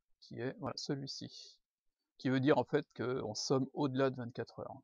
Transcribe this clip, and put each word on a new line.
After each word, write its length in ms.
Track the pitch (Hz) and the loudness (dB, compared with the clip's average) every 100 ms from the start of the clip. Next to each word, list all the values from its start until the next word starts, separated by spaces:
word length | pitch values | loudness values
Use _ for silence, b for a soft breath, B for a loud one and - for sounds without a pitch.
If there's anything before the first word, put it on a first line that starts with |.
| _ _ | _ _
qui 200 | - 120 | -14 -6
est, 140 | 120 233 | -6 -4
voilà, 160 | 135 - | -6 -6
celui-ci, 800 | - 139 139 - - - - - _ _ _ _ _ - | -4 -4 -4 -8 -10 -12 -18 -20 _ _ _ _ _ -4
qui 120 | 131 | 2
veut 100 | 131 | 4
dire 160 | 131 139 | 6 6
en 80 | 123 | 4
fait 200 | 151 156 - | 0 0 -4
qu'on 380 | 113 131 110 | -2 0 -2
somme 360 | 107 - 135 131 | -4 2 2 2
au-delà 360 | - 147 127 135 | 0 0 2 2
de 60 | 131 | 0
vingt-quatre 420 | 117 127 113 - | -6 -6 -8 -8
heures, 220 | - - | -10 -12